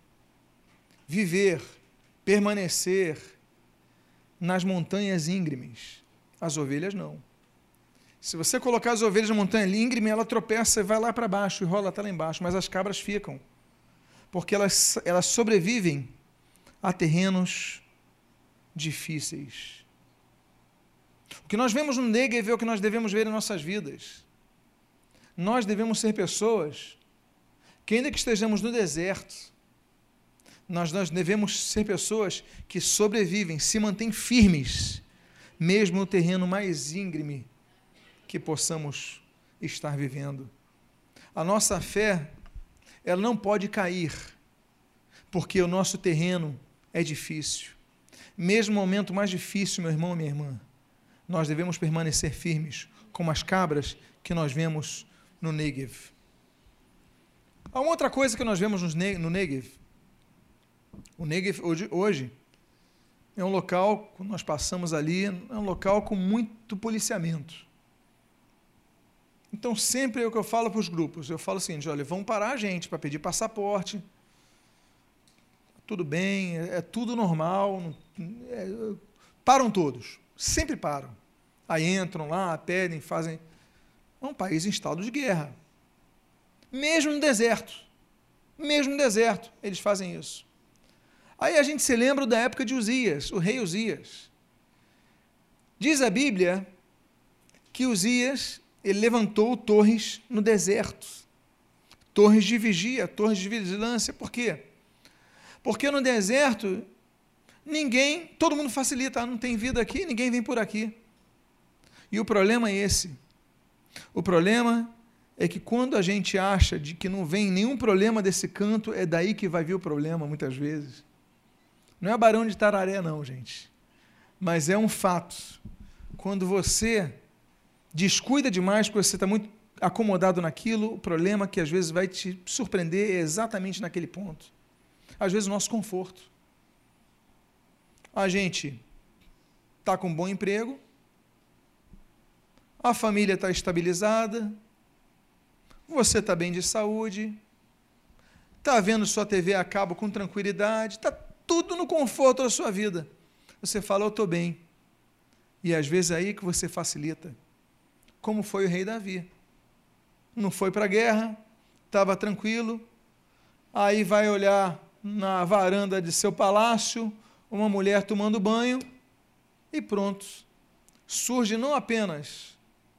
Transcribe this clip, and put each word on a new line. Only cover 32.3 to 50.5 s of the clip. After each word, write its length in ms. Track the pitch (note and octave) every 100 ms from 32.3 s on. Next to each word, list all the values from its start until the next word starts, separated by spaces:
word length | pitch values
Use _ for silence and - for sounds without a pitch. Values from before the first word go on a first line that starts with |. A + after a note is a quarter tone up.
| - - - -
que 120 | F3+
sobrevivem, 800 | - - G#3 A3 F3+ G3+ F3 D#3
se 180 | - A3
mantêm 340 | G#3+ F#3+ A3+
firmes, 920 | G#3+ - B3 G3+ D#3 B2+ - - - - _ _ - - -
mesmo 400 | E3 G3+ G3+ F#3
no 60 | F#3+
terreno 420 | F#3+ E3+ F#3 F3+
mais 460 | F#3+ G3 D3+ C3+
íngreme 520 | F3 F#3+ D#3 D3+ C#3 A#2 _ _ _ _ _ - _ -
que 120 | E3
possamos 840 | - D3+ - D#3+ D3 - - - _ _ _ _
estar 340 | D3 - D3+ C#3+
vivendo. 540 | C#3 C#3+ C#3+ C#3 C3 - _ _ _ _ _ - - -
A 80 |
nossa 360 | E3 G#3+ - F#3
fé, 520 | - G3+ G#3+ F3+ D3 - - - - _ - -
ela 180 | - F3+
não 140 | A3 A#3
pode 320 | G3 G#3 G3+
cair, 460 | G#3+ F3+ F3+ D#3+ - - - _ _ _ _ _ _ _ - _
porque 320 | F3+ - F#3+
o 60 | F3
nosso 300 | F#3 F#3 -
terreno 600 | F#3 D#3 F3 F3+ D#3 B2 - _ _
é 100 | E3
difícil. 680 | D#3 D3 - D#3 D3 - - - _ _ _ - - -
Mesmo 380 | F3 A3 G#3
no 80 | G#3
momento 320 | F#3+ G3 F#3+
mais 160 | F#3 G3+
difícil, 540 | F3+ - G3+ F#3+ -
meu 80 | E3
irmão 220 | D3+ F3
e 20 | F3
minha 140 | D3+
irmã, 300 | D3 C#3+